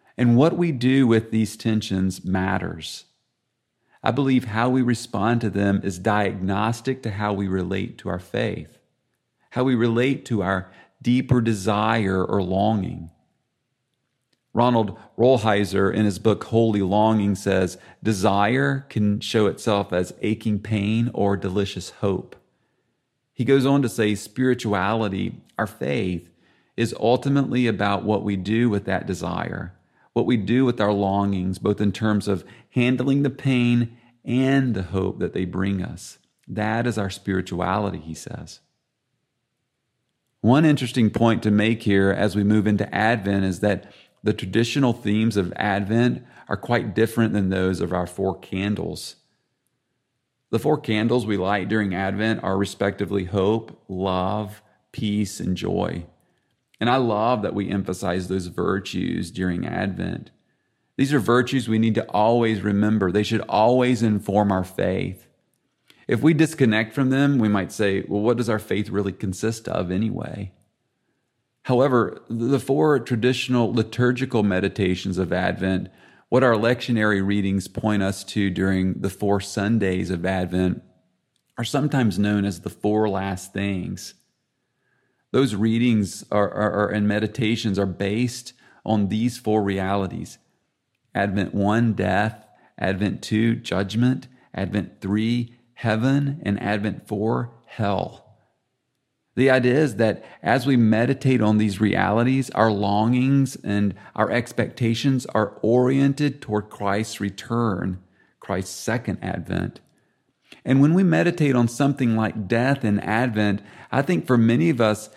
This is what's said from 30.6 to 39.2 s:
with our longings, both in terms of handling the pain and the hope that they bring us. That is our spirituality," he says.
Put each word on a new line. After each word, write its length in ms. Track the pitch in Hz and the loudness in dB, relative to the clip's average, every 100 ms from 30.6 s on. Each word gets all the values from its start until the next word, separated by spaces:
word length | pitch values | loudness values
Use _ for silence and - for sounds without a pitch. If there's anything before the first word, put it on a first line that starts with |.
with 160 | 131 117 | 2 2
our 140 | 104 | 0
longings, 680 | 101 98 98 101 98 92 92 | 0 0 0 0 -2 -4 -2
both 220 | 101 101 | -2 0
in 100 | 104 | -2
terms 340 | - 110 104 101 | 0 0 0 -2
of 160 | 92 - - _ | -4 -6 -20 _
handling 540 | 123 123 127 135 139 | 0 0 0 0 0
the 60 | 143 | 0
pain 680 | 139 135 127 120 120 117 - _ _ | -2 -2 0 2 2 0 -6 _ _
and 500 | - 123 131 139 127 | -4 0 2 2 0
the 100 | 98 | -2
hope 360 | 90 95 95 - | -4 -2 -2 -2
that 140 | 90 | -4
they 100 | 90 | -4
bring 400 | 90 92 95 98 | -4 -2 -2 -2
us. 340 | 82 82 - - _ _ - | -6 -10 -16 -20 _ _ -10
That 400 | 110 107 113 120 | -4 -2 0 -2
is 100 | 107 | -2
our 120 | 98 | -4
spirituality," 880 | - - 92 92 87 90 101 101 85 | -6 -4 -2 -2 -4 -2 -2 -2 -6
he 140 | 80 | -10
says. 480 | 78 - - 80 - _ _ _ _ _ _ | -14 -12 -14 -16 -20 _ _ _ _ _ _